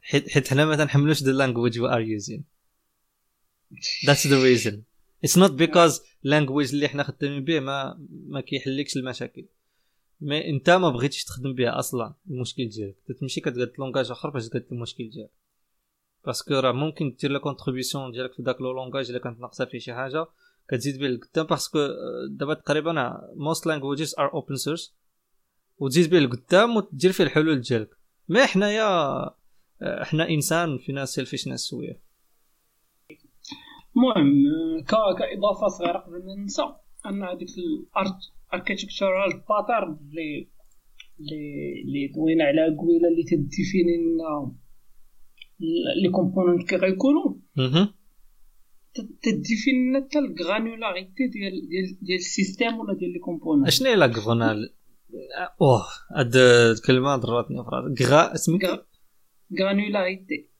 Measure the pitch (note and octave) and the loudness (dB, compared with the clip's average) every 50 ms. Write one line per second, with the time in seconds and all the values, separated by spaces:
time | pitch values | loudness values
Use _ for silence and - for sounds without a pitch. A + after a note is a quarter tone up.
0 | _ - - C#3+ D3 - - D3+ C3 - C3 C3+ D3+ D#3 D#3 D3+ D#3 C#3 - C#3 | _ 0 0 0 0 2 0 0 2 2 2 4 4 4 4 2 0 4 4 4
1 | C#3+ D3+ D#3 C#3+ C#3+ C3+ C3+ C3+ C#3 C3 A#2+ A#2+ A#2 B2 A2+ A#2 A#2 B2+ C3 A#2+ | 4 4 2 2 2 2 2 4 2 2 2 0 0 0 0 0 -2 0 0 0
2 | A2+ A2 G#2+ G#2+ G2+ - A#2 - C#3+ _ _ _ _ _ _ _ _ _ _ _ | 0 -2 -4 -6 -6 -10 -12 -12 -14 _ _ _ _ _ _ _ _ _ _ _
3 | _ _ _ _ _ _ _ _ _ _ _ _ _ _ - - - - - - | _ _ _ _ _ _ _ _ _ _ _ _ _ _ -20 -12 -10 -8 -8 -4
4 | - - C#3+ C#3 - C#3+ C#3 C3+ C3 C3 B2+ A#2 - A#2 G2+ G#2+ G#2+ _ _ _ | 2 2 2 4 4 4 4 6 8 6 6 6 4 -2 -4 -6 -12 _ _ _
5 | _ _ _ _ - C#3+ - F3 F#3 G3 C#3+ C3 E3 D#3+ D#3+ F3 E3+ E3 B2+ - | _ _ _ _ -2 2 6 8 6 6 6 4 0 4 6 6 6 6 6 2
6 | - _ _ _ _ C3+ C#3+ D3+ D3+ C3 C3 D3 D3 B2 C3 C#3+ C#3+ D3 - C#3+ | -8 _ _ _ _ 2 2 2 2 2 0 0 0 0 0 0 -2 -2 -2 -2
7 | C#3+ - - _ D3+ C#3+ C#3+ C#3+ C3+ C#3 E3 D#3 C3+ C3+ C3+ C#3 C3+ C3+ - - | -6 -6 -6 _ -6 -6 -4 -6 -4 -2 -2 -2 -2 -2 -6 -6 -6 -8 -10 -14
8 | D3 - D#3 - - - - C#3 C3 - - C3+ - C#3 C3+ C#3 D3 - - C#3 | -18 -20 -18 -18 -16 -10 -10 -10 -8 -6 -8 -6 -4 -4 -4 -4 -4 -4 -4 -6
9 | B2+ C3 A#2+ - B2 B2 _ - - - _ _ _ _ _ _ _ _ _ _ | -6 -6 -8 -8 -10 -12 _ -18 -20 -20 _ _ _ _ _ _ _ _ _ _
10 | _ _ _ _ D3+ D3 C#3+ D#3 - - D#3 C3+ - - F3 F#3 F3+ E3 C3 A#2+ | _ _ _ _ -8 -4 -4 -4 -4 -2 -4 -2 4 6 6 6 6 2 2 2
11 | B2 C#3+ - - - - - B2+ B2+ C#3 C3 B2 B2 A#2 A#2+ B2+ B2+ - - B2 | -2 -2 -4 -4 -10 -10 -10 -8 -6 -6 -2 0 0 0 0 -2 -4 -4 -4 -6
12 | A2+ G#2+ - _ _ - D3+ B2 B2 - - - C3 A2+ G#2 G#2 G#2+ G2 G2 _ | -6 -6 -10 _ _ -12 -8 -8 -8 -8 -6 -6 -6 -6 -6 -8 -10 -10 -10 _
13 | _ - B2+ - - C3 - - - D#3 C#3 B2 B2 A#2+ - - C#3 C3 B2 C#3 | _ -14 -10 -8 -8 -8 -8 -6 -6 -6 -4 -4 -6 -6 -6 -10 -10 -6 -2 -2
14 | B2+ A2+ B2+ - - D3+ C#3 C3+ A2 A2+ - A#2+ A#2+ _ C3 A#2+ A#2 A#2 - - | -2 -2 -6 -8 -8 -8 -6 -6 -8 -4 -6 -8 -6 _ -10 -10 -10 -12 -10 -12
15 | A#2+ A2 A#2 D#3 - - _ _ _ _ _ _ _ _ _ _ _ _ _ _ | -12 -12 -12 -16 -18 -18 _ _ _ _ _ _ _ _ _ _ _ _ _ _
16 | _ _ _ _ _ - A#2+ - - - C#3+ C3+ C3 C3 A#2+ B2+ C#3+ D#3+ D3+ - | _ _ _ _ _ -8 -8 -8 -4 -2 -2 0 0 0 0 0 -2 -4 -4 -4
17 | D#3+ C#3 A#2+ _ - C#3+ C#3 C#3 - D3+ C3+ - - - B2+ B2+ B2+ B2+ - C#3+ | -6 -6 -6 _ -4 -4 -4 -2 -4 -6 -8 -6 -6 -6 -6 -4 -6 -6 -8 -8
18 | C3+ B2+ A#2 A#2+ B2+ B2+ - - B2+ B2+ B2+ B2 C3 B2+ B2+ C3 C3 B2+ B2+ C3+ | -10 -10 -10 -10 -10 -10 -10 -8 -6 -6 -6 -4 -6 -8 -6 -8 -10 -8 -6 -6
19 | C3+ A#2 B2 B2+ B2 A#2+ A#2+ A2+ B2 A#2+ _ - C3 A#2 - B2 - - A#2+ A#2+ | -6 -6 -8 -8 -8 -10 -12 -12 -16 -16 _ -8 -8 -6 -6 -14 -12 -12 -10 -8
20 | C3 C3+ C3 D#3 E3 - _ _ _ _ _ _ _ _ C3+ B2+ A#2 C#3 C#3 C3 | -8 -6 -6 -6 -6 -6 _ _ _ _ _ _ _ _ -6 -4 -4 -4 -6 -4
21 | C#3 C#3 B2+ A2+ - _ _ D#3+ D#3 D#3 E3+ D3 - - - D#3 D3 C#3 B2 - | -2 -4 -4 -4 -6 _ _ -2 0 0 -2 -4 -4 -4 -2 0 0 0 -2 -8
22 | C3+ B2+ B2 B2 C3 C3+ C#3 C3+ C3+ C#3 D#3 D#3 _ - D3 D3+ D3 D#3+ E3 D#3 | -8 -10 -8 -8 -8 -10 -8 -8 -6 -6 -6 -8 _ -2 -2 0 0 -2 -2 -2
23 | B2+ A#2+ - - - - - - C#3+ D3 D#3+ D#3 - E3+ D#3 D3+ C3+ C#3 C#3+ C#3 | -2 -4 -6 -10 -16 -18 -14 -8 -4 -4 -4 -2 -2 -4 -4 -2 -4 -6 -4 -4
24 | D#3 C#3+ - - D3 C#3+ - D#3+ C3 - C#3 C3 - D3 D3+ E3+ - - _ _ | -4 -6 -2 -2 -2 -2 -2 -6 -8 -6 -8 -6 -4 -4 -6 -6 -8 -14 _ _
25 | _ _ _ _ _ _ _ _ _ _ _ _ _ _ _ _ C#3+ C3+ B2+ D#3+ | _ _ _ _ _ _ _ _ _ _ _ _ _ _ _ _ -6 0 4 4
26 | F3 D#3 E3+ F3 D3 B2+ B2 A#2+ _ _ F3 F#3 A3 A#3 A#3 A3 G3 - - C3+ | 4 6 6 4 4 4 0 -4 _ _ 6 6 6 6 4 0 -2 -2 -8 0
27 | D3 F#3 F#3 - G3 C#3 - D3+ D#3 D#3+ D#3 C3+ A#2+ - B2+ A2+ G#2+ - _ _ | 2 2 4 4 0 2 4 2 2 2 2 0 0 0 -2 -2 -2 -4 _ _
28 | _ _ _ _ _ _ E3 A#3 C#4 - - F#3 G3+ G#3 G#3 A3 A3 G#3 F#3+ F3 | _ _ _ _ _ _ 2 4 4 4 4 2 2 2 0 0 0 2 2 2
29 | D#3 C#3 C#3 C3+ D3 - - _ _ _ _ _ _ _ _ _ - - - - | 2 0 -2 -4 -6 -8 -10 _ _ _ _ _ _ _ _ _ -8 -6 -6 -6
30 | - - - D3+ E3 - D#3+ D3+ C#3+ - D#3+ E3 F3 E3 C#3+ A#2+ - - C3+ C#3 | -4 -2 0 0 0 2 0 0 0 0 0 0 0 -2 -4 -6 -6 -8 -8 -6
31 | C#3 B2+ - - C3 - - B2+ - C#3 C3 A#2+ - - - A#2+ - - - - | -6 -6 -6 -6 -6 -6 -6 -8 -8 -8 -8 -8 -8 -8 -8 -10 -10 -10 -12 -14
32 | - _ _ _ _ _ _ _ _ _ _ _ _ _ _ _ _ _ _ _ | -20 _ _ _ _ _ _ _ _ _ _ _ _ _ _ _ _ _ _ _
33 | _ _ - _ _ _ _ _ _ - - - - - - - - - - A#3+ | _ _ -20 _ _ _ _ _ _ -20 -18 -18 -18 -20 -20 -20 -20 -4 2 2
34 | B3 B3+ A3 G3 D3 C#3 C#3+ C#3+ C#3 C#3+ D#3 D#3+ E3 D#3+ D#3+ D#3+ D3+ - G#3+ A3 | 4 4 4 4 4 6 6 6 4 4 2 0 -2 -4 -4 -6 -2 0 0 2
35 | A3 G3+ F3+ - A3+ G#3+ - G3+ G3 G#3 G3 - A3 G3 F#3 - E3+ F3 F3 F3 | 2 2 0 0 -2 -6 -4 0 0 0 0 2 -2 -2 -2 -2 -4 -2 -2 -4
36 | - F3 E3+ F3+ F3+ F#3+ F#3+ G3+ G3+ G3+ - - D4+ - - - _ - - _ | -6 -10 -16 -14 -14 -12 -12 -10 -10 -8 -4 -4 -4 -4 -4 -16 _ -20 -20 _
37 | - G#3+ G3 G3+ G3+ F#3 F#3 - F#3 - - - F3 E3+ D#3 - - _ _ G#3 | -10 -8 -8 -6 -6 -8 -8 -10 -12 -14 -12 -10 -6 -6 -6 -6 -8 _ _ -2
38 | F#3+ G3 F#3 - - - - - - _ - C3+ - - G#3 F#3+ - G3 - - | -2 -2 -4 -8 -14 -20 -20 -20 -14 _ -8 -6 -4 -4 -6 -6 -6 -10 -6 -2
39 | G3+ F#3+ F#3 F#3+ G3 F#3+ E3+ - - - G#3+ G#3 G#3 - A#3+ A3+ G3+ E3+ D#3 D3+ | 0 0 2 2 0 -2 -2 -4 -4 -2 0 0 0 0 0 0 0 -2 -8 -12
40 | D3+ C#3+ D3 E3 D#3+ D3+ D3 - - - _ - - - _ - _ _ - - | -14 -14 -12 -10 -8 -8 -8 -10 -12 -14 _ -20 -20 -20 _ -20 _ _ -20 -20
41 | - - - - D#3 D3 D#3 D3+ D3 D3 C#3+ C#3+ D3 C#3+ C#3 C3+ - C3+ C3+ C#3+ | -20 -20 -20 -16 -14 -12 -10 -10 -10 -10 -10 -8 -8 -8 -10 -10 -8 -6 -4 -4
42 | C#3 C#3 C3 D#3 D#3 D#3+ E3 E3 D#3 C#3+ C#3+ D#3+ D#3+ E3 D#3 D3 E3+ E3 E3+ E3 | -4 -4 -4 0 0 2 4 4 4 4 4 4 4 2 2 0 2 4 4 6
43 | E3+ E3+ E3+ E3 E3 - F3+ D#3 C#3+ C#3 - - E3+ - F#3+ F#3+ E3+ F3 E3+ E3+ | 6 4 4 2 2 0 0 0 0 -2 -2 -4 -4 0 2 2 4 4 2 2
44 | E3 E3 E3 D#3+ E3 D#3+ D3+ D3 C#3 B2 B2 - - - - - _ - - - | 2 0 0 0 -2 -2 -4 -4 -4 -6 -10 -12 -20 -20 -20 -20 _ -20 -20 -20
45 | - - _ - - - _ _ - _ _ _ E3+ D#3+ E3 E3+ - - - - | -20 -20 _ -20 -20 -20 _ _ -20 _ _ _ -4 -2 -2 -2 0 0 0 2
46 | G3+ F3+ F#3 F#3+ F3+ F#3 F#3 G3 F#3 F3+ F3 F3 F3+ - F#3+ F3+ F#3+ F#3+ F#3+ F#3+ | 2 2 2 2 0 2 2 2 4 4 4 2 2 0 0 2 2 2 2 4
47 | - C4+ D4 E4 - C4+ G3 - - _ _ C#3+ C3 B2+ C3 E3 G3 G#3 - _ | 4 4 4 4 2 0 -4 -4 -14 _ _ -2 0 2 4 4 4 4 0 _
48 | _ - _ _ - - _ _ - - _ - - _ _ - _ _ _ - | _ -20 _ _ -20 -20 _ _ -20 -20 _ -20 -20 _ _ -20 _ _ _ -12
49 | - - - - - A3+ A3 - - - A3+ G#3+ - C4+ C4 B3+ B3+ B3+ C4 C4+ | -12 -12 -14 -4 -2 0 0 0 0 -2 -4 0 0 0 2 2 2 2 0 0
50 | C4+ - - D4+ C#4 A#3 F3+ D#3+ E3+ E3 G3 A3 A3+ A3+ A3+ A3+ A3+ G#3+ F#3 F3+ | -2 -2 -2 -2 -2 -2 -4 -6 -4 -2 -2 -2 -2 -4 -6 -6 -6 -6 -6 -6
51 | F#3+ F#3 - - C4+ B3 - G#3 G3+ G3 F#3 F#3 - - - F#3 F#3+ F#3 F3+ - | -8 -12 -4 -2 -2 -2 -2 -4 -6 -6 -6 -6 -10 -6 -4 -4 -4 -4 -6 -12
52 | - F3+ F3+ F#3 F3+ - - - G3 F#3+ - - A#3+ A3+ A3+ A3+ A3 G3+ G3 - | -6 -4 -4 -4 -2 -4 -2 -2 -2 -2 0 -2 -2 -2 -2 -4 -6 -6 -6 -4
53 | F3+ E3+ F3 E3+ - - E3+ D#3 - D#3+ D#3 D3 C#3 B2+ - - B3+ C4+ A#3+ G3+ | -4 -6 -6 -8 -8 -8 -8 -6 -2 2 4 4 4 4 2 2 2 2 4 4
54 | D#3+ B2+ A#2 A2+ G2+ G#2+ A#2 A#2 A#2 A2+ G#2+ G#2 A2 - - - _ - _ _ | 4 4 2 0 0 0 0 2 2 2 0 0 -6 -10 -12 -20 _ -20 _ _
55 | _ - - - - - - - F3+ - - - E3+ C#3+ B2+ G#2+ G2 - - - | _ -20 -18 -18 -16 -14 -10 -10 -10 -10 -2 2 6 6 6 6 2 -2 -12 -16
56 | - - - D#3 C#3 A#2+ A#2 C3 B2+ B2 A#2+ A#2+ A#2 A#2 A2+ A2 - - C3 B2+ | -16 -10 -2 -2 -2 4 6 8 10 10 10 10 8 6 4 2 4 4 4 4
57 | B2+ C#3 C#3+ C3 A2+ A2 A#2 A#2+ A2+ - C#3 - A#2+ - B2 B2+ B2+ - C#3 A#2 | 4 2 0 0 -2 0 0 -2 -2 -2 -6 -10 -8 -6 -6 -4 -4 -4 -2 0
58 | B2+ B2 C#3 D3+ E3+ - - D#3 - - D#3+ F#3 C#4 C4+ C4+ - - _ _ _ | 2 6 6 6 6 4 0 -4 0 0 0 0 0 -2 -4 -4 -10 _ _ _
59 | _ _ _ _ _ _ _ _ _ _ F3+ E3+ F#3+ G3 G3 G3+ G#3 G#3 G3+ G#3 | _ _ _ _ _ _ _ _ _ _ -4 -2 0 2 2 0 0 0 0 0
60 | F#3 F3+ F#3+ F#3+ F#3+ - - - - _ _ _ | 0 0 -2 -6 -8 -10 -10 -10 -10 _ _ _